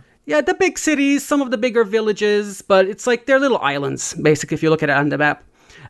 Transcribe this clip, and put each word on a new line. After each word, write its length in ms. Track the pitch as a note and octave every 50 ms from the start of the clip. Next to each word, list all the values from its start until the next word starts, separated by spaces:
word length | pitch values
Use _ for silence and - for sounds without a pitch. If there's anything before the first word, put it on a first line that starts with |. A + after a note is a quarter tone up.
| - _ _ _ _
Yeah, 140 | C#4+ D4 D4+
the 140 | - F4+ F#4
big 220 | - F#4+ F4 E4+
cities, 480 | - - D#4+ D4+ C4+ C#4 C#4 C#4 C#4 -
some 160 | - D4 C#4+
of 120 | C#4 B3 B3
the 60 | G#3+
bigger 260 | A3+ B3+ G#3 A#3 A#3
villages, 800 | F#3+ G#3 A3 A3 G#3+ G#3 - G#3 G#3 G#3 G#3 G#3 G3+ G3 - -
but 240 | - G3+ F#3+ F#3+
it's 200 | F#3+ G#3 - -
like 200 | B3 A#3+ A#3 -
they're 140 | - C4+ C4
little 180 | C#4 C#4 A3+ -
islands, 540 | - C#3 C#3 C#3+ C#3 C3+ C#3 C3 - - -
basically, 420 | - D3 D3+ D#3 D3 - - E3
if 60 | D3+ D#3+
you 80 | D#3
look 120 | D#3+ D#3 D#3
at 80 | D3
it 60 | C#3
on 120 | C#3 D3 D3+
the 100 | C#3+ C#3
map. 260 | D3 D3 C#3+ - - _ _ _ _ - - - - -